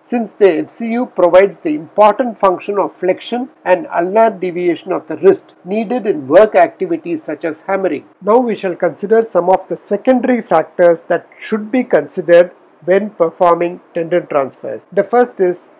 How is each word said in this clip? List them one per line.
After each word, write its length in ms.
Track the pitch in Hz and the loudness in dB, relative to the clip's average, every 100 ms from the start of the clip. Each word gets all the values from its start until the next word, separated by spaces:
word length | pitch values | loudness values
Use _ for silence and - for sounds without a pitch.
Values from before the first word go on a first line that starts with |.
since 320 | - 240 208 | -6 -6 -6
the 260 | - 190 156 | 0 2 2
F 100 | 151 | -4
C 220 | - 233 | -10 -6
U 140 | 240 247 | -6 -6
provides 540 | - 175 180 196 165 | 0 4 4 4 0
the 140 | 160 | -6
important 640 | 151 165 - 208 208 247 202 | -6 -4 2 2 2 -4 -2
function 400 | 190 175 - 202 | -2 -2 -4 -4
of 160 | 160 | -4
flexion 560 | - 185 180 - 240 254 _ | -4 -4 -4 -6 -8 -8 _
and 240 | 175 180 151 | -2 -2 -2
ulnar 420 | 175 180 214 226 | -4 -2 2 0
deviation 640 | 185 180 170 175 156 185 | 0 -6 -4 -2 -4 -6
of 160 | 160 - | -8 -8
the 100 | 147 | 0
wrist 380 | 185 - - _ | 2 2 -2 _
needed 420 | 180 214 208 247 208 | -8 -6 -4 -4 -2
in 220 | 156 131 | -4 2
work 260 | 170 214 | 4 4
activities 720 | 190 165 - 180 160 170 156 | 4 0 -2 -6 -6 -6 -10
such 220 | - 151 165 | -8 -8 -8
as 160 | 151 | -8
hammering. 440 | - 190 185 131 - _ | -6 -4 -4 -6 -10 _
Now 180 | 190 240 | 0 0
we 180 | 240 196 | 0 -4
shall 180 | 196 165 | -6 -4
consider 480 | 175 139 196 226 | -4 -4 0 0
some 260 | 226 180 175 | 0 0 0
of 180 | 185 - | 0 -2
the 80 | 160 | -12
secondary 640 | - 202 254 254 262 240 | -6 -4 0 0 0 -2
factors 600 | - 165 - - 175 165 - | 0 -2 0 2 2 2 -2
that 200 | 170 - - | -4 -6 -20
should 320 | - 214 214 | -6 -6 -2
be 140 | 254 - | -4 0
considered 640 | 165 147 190 160 175 180 - _ _ 156 | -2 -2 -6 4 4 4 -2 _ _ -2
when 240 | 196 208 | 0 0
performing 720 | - 165 - 175 170 175 180 _ | -2 -4 2 2 2 -2 -6 _
tendon 320 | 175 165 175 156 | -8 -4 -4 -2
transfers. 600 | 147 131 - 131 113 - | -4 -4 -8 -12 -12 -6
The 100 | 185 | -4
first 380 | 196 240 247 - | 0 0 0 0
is 280 | 180 175 - | -2 -4 -12